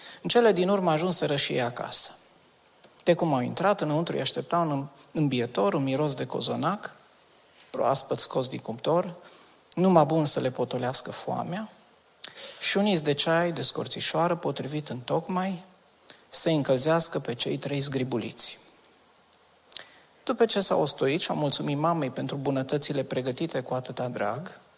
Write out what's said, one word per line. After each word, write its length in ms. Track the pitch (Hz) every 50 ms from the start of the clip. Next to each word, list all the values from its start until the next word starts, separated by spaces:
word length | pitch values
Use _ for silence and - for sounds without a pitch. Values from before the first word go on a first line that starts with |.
| - - - -
În 80 | - 175
cele 220 | - 240 233 220
din 180 | 196 175 185 180
urmă 220 | 202 202 185 170
ajunseră 440 | 156 151 165 185 175 - 156 147 147
și 180 | 143 - - 143
ei 80 | 135
acasă. 500 | 123 120 120 - - - - - - - - - - - - - - - _ _ _ _ _ - - - - - -
De 100 | - 170
cum 200 | - 175 165 143
au 80 | 127
intrat, 400 | 123 120 117 - 175 196 208 196
înăuntru 340 | 170 151 147 156 170 170 143
îi 60 | 139
aștepta 360 | 131 131 - 147 135 - -
un 300 | 170 170 160 147 135 139 143 - - - -
îmbietor, 600 | - - 151 143 131 123 117 117 - - 202 202 190
un 100 | 156 135
miros 300 | 135 131 135 151 151 139
de 120 | 131 131
cozonac, 680 | - - - - - 120 117 131 160 196 214 - - - - - - _ - - _ - - _ _ _ - - -
proaspăt 500 | - - - 120 135 135 - - 123 117
scos 280 | - - - 135 131
din 120 | 123 - 110
cuptor, 560 | - - 113 120 - 139 156 175 185 190 170 - - - - - - - - - _ - -
numai 320 | - 180 190 180 165 151
bun 200 | 143 160 165 151
să 140 | 147 - -
le 120 | 127 127
potolească 600 | 123 - 127 123 - 123 123 123 135 - - 135
foamea, 580 | 131 - - - 123 123 120 143 170 202 220 214 - - - _ _ _ _ _ _ - - - - - - - - -
și 180 | - - -
un 80 | 196 202
iz 160 | 214 196 165
de 120 | 147 147 143
ceai 380 | 143 - 170 160 165 175 175
de 100 | 165 -
scorțișoară 720 | 131 - - - - - - - - - - 156 165 175 175
potrivit 540 | 165 - 143 139 - 127 131 151 151 147 -
întocmai 760 | 117 127 123 - 143 160 170 - 185 180 185 196 190 170 - - - _ _ _ _ _ - - - - - -
să 200 | - - - 170
încălzească 720 | 160 151 135 - 135 127 123 156 160 170 165 - - 147
pe 140 | 139 - 120
cei 240 | 120 - - 143
trei 220 | 139 - 139 139 143
zgribuliți. 800 | 131 - - 131 127 131 123 113 95 110 - - - - - - - - - - - - - - - - - - - _ - - _ _ _ _ _ - - - - - - - - _ _ _ -
După 220 | - 254 - 240
ce 140 | 220 - 202
s-au 220 | 190 - 180 175
ostoit 400 | 156 147 - - 139 135 143 175
și 80 | - -
au 60 | 170
mulțumit 420 | 151 151 143 135 - - 147 143
mamei 320 | 143 151 165 170 165 143 131
pentru 260 | 123 - 135 131 -
bunătățile 680 | 143 135 143 135 135 131 131 156 143 143 - 147 139 127
pregătite 560 | - - 131 127 131 123 - 160 156 - 135
cu 140 | 123 - 127
atâta 340 | 127 127 - 113 - 123
drag, 520 | 123 120 113 107 101 110 131 180 185 - - - _ _